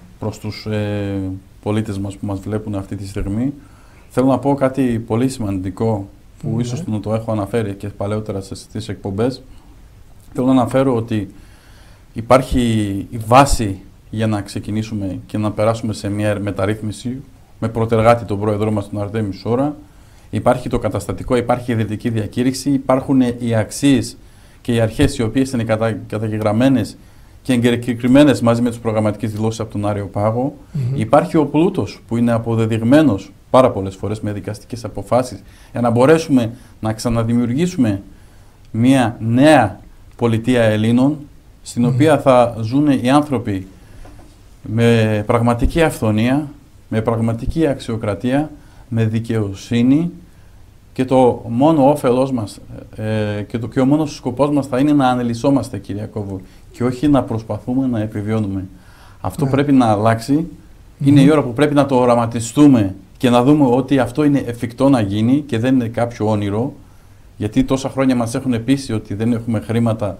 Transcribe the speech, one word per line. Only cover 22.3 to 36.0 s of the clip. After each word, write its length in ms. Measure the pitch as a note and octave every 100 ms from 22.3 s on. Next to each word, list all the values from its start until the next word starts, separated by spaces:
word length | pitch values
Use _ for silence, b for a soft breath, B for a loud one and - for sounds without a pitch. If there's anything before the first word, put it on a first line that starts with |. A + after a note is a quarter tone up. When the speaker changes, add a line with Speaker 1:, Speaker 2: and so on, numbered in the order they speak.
| - B2 C3 D3
Speaker 1:
υπάρχουν 500 | C3+ C3 C3 C3 C3+ B2 A#2
οι 160 | A#2+ A2+
αξίες 600 | G#2+ - C#3+ B2+ - - b b b b
και 140 | -
οι 60 | A#2
αρχές 380 | A2 - C#3 C3
οι 40 |
οποίες 300 | A2+ C3+ C3
είναι 120 | B2
κατα-, 320 | A2+ A2 A2+ G#2+ A2
καταγεγραμμένες 880 | G#2+ A2 G#2+ G#2+ G#2+ C3 B2+ F#2+ - b b b b
και 100 | -
εγκεκριμένες 880 | B2 A#2+ A#2+ A#2+ A#2 B2+ C3 D3 A2+
μαζί 220 | A#2 A#2
με 60 | A#2+
τις 100 | A2+
προγραμματικές 540 | A2+ G#2+ G#2+ G#2 A2+
δηλώσεις 280 | G#2 A2 A2
από 120 | G#2+
τον 140 | G#2 G2+
Άριο 200 | G2+ G2
Πάγο. 500 | G#2 G#2+ A#2 C#3 - -
Speaker 2:
Μμμ. 280 | D#3 B2 C3+
Speaker 1:
Υπάρχει 360 | A2 C#3+ F3 E3
ο 100 | C#3+
πλούτος 560 | D3 F3 F#3+ G2+ - -
που 80 | A#2
είναι 160 | A#2+
αποδεδειγμένος 1000 | A#2 A#2 A2+ A2+ A2 A2+ D3 D#3 G2 - - -
πάρα 200 | C3 B2+
πολλές 240 | G#2 F#2+
φορές 260 | - G2+ G#2+
με 120 | G#2+
δικαστικές 520 | G#2 F#2 G#2+ - A2+
αποφάσεις, 580 | G#2 - G2 A#2+ C3 C#3+ b b b
για 80 | A#2
να 100 | A#2+
μπορέσουμε 600 | A#2